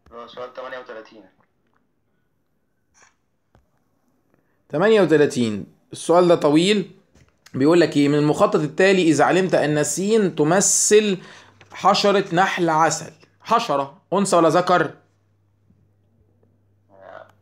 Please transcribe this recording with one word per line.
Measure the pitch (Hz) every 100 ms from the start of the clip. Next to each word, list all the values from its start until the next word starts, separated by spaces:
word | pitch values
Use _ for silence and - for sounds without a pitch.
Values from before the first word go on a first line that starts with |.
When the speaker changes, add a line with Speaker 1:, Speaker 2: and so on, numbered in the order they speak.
| _
Speaker 1:
اللي | 117
هو | 117
سؤال | 123 123
تمانية | 123 127 127
وتلاتين. | 123 110 110 110 98 _ _ _ _ _ _ _ _ _ _ _ _ _ _ _ _ _ _ _ _ _ _ _ _ _ _ _ _ _ _ _ _ _ _
Speaker 2:
تمانية | 143 202 220
وتلاتين. | 175 151 143 135 117 104 - _ _
السؤال | - - 165 180
ده | 165
طويل، | 165 151 180 208 180 - _ _ _ _ _
بيقول | 135 139 175
لك | 156 147
ايه؟ | 143
"من | 147
المخطط | 147 147 214 185
التالي | 151 - 190 196
اذا | 165 143
علمت | 135 165 190 165
ان | 139 151
س | 147 - 196 220 190 156
تمثل | 151 180 - - - 208 214 180 - - - _ -
حشرة | - 180 202 202 196 - 165
نحل | 190 - 170
عسل". | 156 160 156 160 - _ _
حشرة | - 226 226 143 135 - _
انثى | 185 196 175
ولا | 165
ذكر؟ | 160 180 180 - - _ _ _ _ _ _ _ _ _ _ _ _ _ _ _ _ _ _ _ 98 95 95 - _